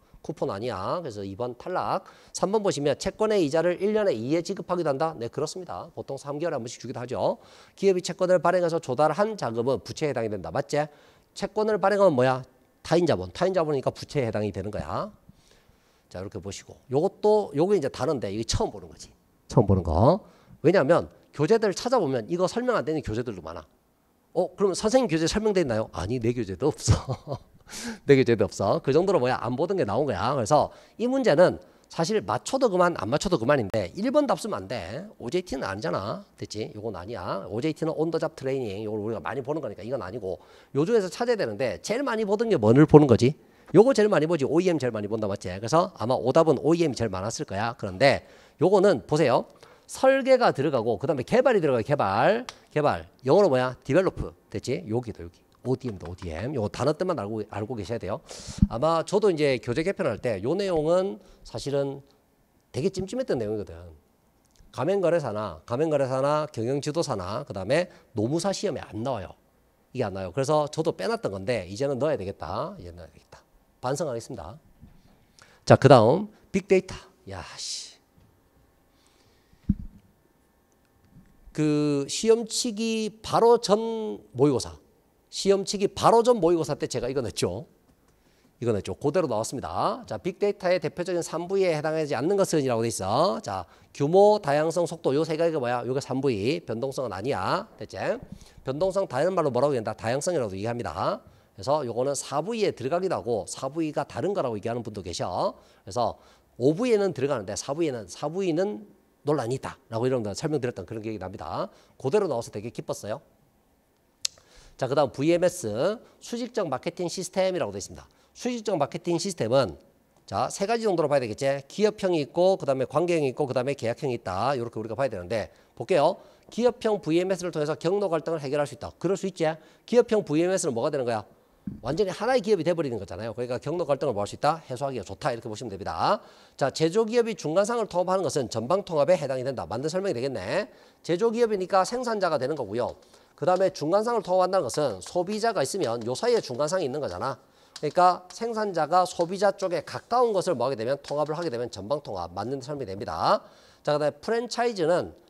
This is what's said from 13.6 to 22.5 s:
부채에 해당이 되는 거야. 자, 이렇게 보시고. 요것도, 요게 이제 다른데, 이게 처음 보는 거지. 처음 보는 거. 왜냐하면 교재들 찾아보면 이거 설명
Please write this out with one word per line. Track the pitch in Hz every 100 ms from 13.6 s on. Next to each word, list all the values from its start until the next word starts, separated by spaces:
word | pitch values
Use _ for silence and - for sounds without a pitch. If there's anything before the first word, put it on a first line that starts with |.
| 156 139 127
부채에 | - - 147 113
해당이 | 104 107
되는 | 98 98
거야. | 95 73 113 202 - - _ _ _ _ _ _ _ _
자, | 90
이렇게 | 98 98
보시고. | 95 - - - -
요것도, | 131 190 - 208 214 196 139
요게 | 185 202
이제 | 135
다른데, | - 135 135 101
이게 | 104
처음 | 113 - 196
보는 | 101 85
거지. | - - _ _ _ -
처음 | - 101
보는 | 95
거. | 85 80 123 190 - _ _ -
왜냐하면 | 151 190 139 165 87 - _
교재들 | - 151 220 214
찾아보면 | - 240 254 151 127 135
이거 | 175
설명 | 180